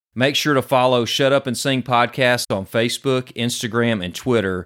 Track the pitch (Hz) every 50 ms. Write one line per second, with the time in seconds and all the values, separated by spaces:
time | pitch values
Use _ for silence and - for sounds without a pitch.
0 | _ _ - 113 127 143 143 - - 151 147 131 120 - 139 127 127 127 127 123
1 | 117 110 - - 143 135 139 139 135 131 117 - - 139 135 127 117 - 123 120
2 | 120 120 - - 131 123 123 120 - - 120 98 95 - - 117 113 123 - -
3 | - 139 131 127 127 - - 117 117 120 120 - - 117 104 120 117 120 113 101
4 | 90 90 85 - - 131 120 113 98 95 92 90 87